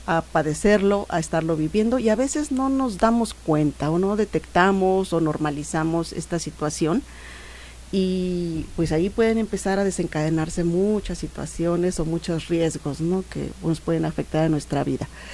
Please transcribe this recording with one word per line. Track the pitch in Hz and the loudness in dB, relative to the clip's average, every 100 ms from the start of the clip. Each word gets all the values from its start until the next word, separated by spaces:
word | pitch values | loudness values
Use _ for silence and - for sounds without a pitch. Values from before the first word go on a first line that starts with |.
| - | -2
a | 165 | 0
padecerlo, | - 165 156 151 208 208 196 202 - | 2 0 0 2 4 4 4 2 0
a | 170 | -4
estarlo | - 165 165 160 | -2 -2 0 0
viviendo, | 156 208 226 254 | 0 2 2 2
y | 220 | 2
a | |
veces | 220 269 302 302 | 2 0 0 -2
no | 262 269 | 0 2
nos | 269 254 185 | 2 0 2
damos | 226 233 220 | 4 4 0
cuenta, | - - 151 151 - 151 | -2 0 4 2 0 0
o | 170 | 2
no | 196 | 2
detectamos | 208 202 160 - 175 190 196 185 190 190 | 2 0 -2 0 4 4 6 4 2 2
o | 165 | 2
normalizamos | 156 151 151 143 156 160 160 165 165 | 2 0 -2 -4 -4 -2 0 0 -2
esta | - - 170 | -6 -4 -4
situación, | 160 - 151 - 156 233 - - - - - - - - - | -6 -4 -4 0 0 0 -4 -14 -16 -16 -16 -16 -18 -16 -4
y, | 196 185 185 180 175 170 160 - | 0 0 0 -2 -2 -2 -4 -6
pues, | - 156 | -2 0
ahí | 156 196 | 2 0
pueden | 233 226 226 | 2 2 2
empezar | 220 196 190 196 | 0 -2 0 0
a | |
desencadenarse | 196 180 170 156 156 160 160 - | 0 0 -2 0 0 0 -2 0
muchas | 170 175 208 208 190 175 | 0 2 2 0 -2 -8
situaciones | 156 - 147 - 170 175 180 180 | -8 -8 -8 -2 0 2 0 0
o | |
muchos | 160 165 180 160 - | -2 -2 -2 -4 0
riesgos, | 170 160 - 147 135 | 0 0 0 -6 -2
¿no? | 165 190 180 | 0 -2 -2
Que | 147 135 - | -6 -6 -4
nos | 165 156 | -2 -2
pueden | - 165 | 0 0
afectar | 160 156 - 156 | 0 -2 -2 2
en | 160 | 2
nuestra | 151 - 143 | 2 0 -2
vida. | 139 131 - - - | -2 -2 -6 -12 -14